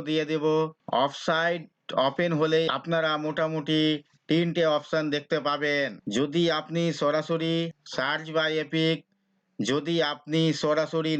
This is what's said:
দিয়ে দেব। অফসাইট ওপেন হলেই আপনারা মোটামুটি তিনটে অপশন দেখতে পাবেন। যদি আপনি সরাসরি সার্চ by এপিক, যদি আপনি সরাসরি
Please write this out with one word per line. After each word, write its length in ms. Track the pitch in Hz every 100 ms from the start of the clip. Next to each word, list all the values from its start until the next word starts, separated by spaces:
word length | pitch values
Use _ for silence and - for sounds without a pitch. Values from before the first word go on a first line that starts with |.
| 147
দিয়ে 140 | 156 151
দেব। 140 | 156 156 156 160 - - 117 139
অফসাইট 560 | - - 160 170 175 - _ - - -
ওপেন 240 | - 175 156
হলেই 260 | 160 160 160 131
আপনারা 340 | 165 165 160 151 151
মোটামুটি 560 | 151 160 160 147 156 156 151 - _ -
তিনটে 340 | 160 170 170 160 151
অপশন 260 | - 160 151 147
দেখতে 220 | 147 156 143
পাবেন। 400 | 147 147 143 135 95 - 104
যদি 260 | 147 165 170 156
আপনি 220 | 151 165 170 -
সরাসরি 540 | 147 156 151 165 160 165 165 - - -
সার্চ 300 | 131 156 160 160
by 140 | 156 156
এপিক, 340 | 143 160 160 165 - _ _ _ _ -
যদি 360 | 107 147 170 170 147
আপনি 280 | 147 156 160 160 151
সরাসরি 500 | 156 151 151 160 160